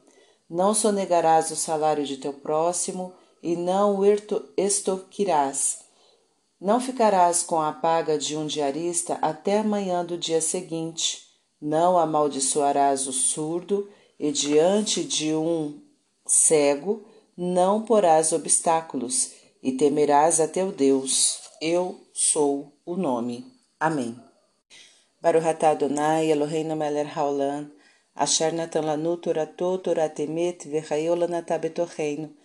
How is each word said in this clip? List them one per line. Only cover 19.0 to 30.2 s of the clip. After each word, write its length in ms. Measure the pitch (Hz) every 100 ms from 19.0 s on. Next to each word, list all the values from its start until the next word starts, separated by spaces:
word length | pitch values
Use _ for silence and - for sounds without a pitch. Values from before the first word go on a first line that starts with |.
| 117 - - - _ _
e 80 | 131
temerás 680 | 131 147 151 143 143 160 165
a 60 | 156
teu 240 | 180 190
Deus. 680 | - 139 135 131 - - - - -
Eu 380 | 156 175 180 - _
sou 600 | - - 160 147 143 139 _ -
o 120 | 180
nome. 480 | 160 120 120 120 - _ _ _
Amém. 380 | 156 151 117 120 - _ _ _ _ - - _ _ _
Baruch 240 | 165 165 165
atah 260 | 160 160
Adonai, 600 | 147 143 147 151 160 160
Eloheinu 440 | 147 147 160 160 156
melech 340 | 151 147 147 165
haolam, 520 | 143 143 139 143 147 - _ _ _ -
asher 380 | 147 - 160
natan 280 | 165 165 165
lanu 360 | 156 151 165 175
torato, 600 | 175 160 156 - 180 185
torat 420 | 185 165 156
emet, 460 | 156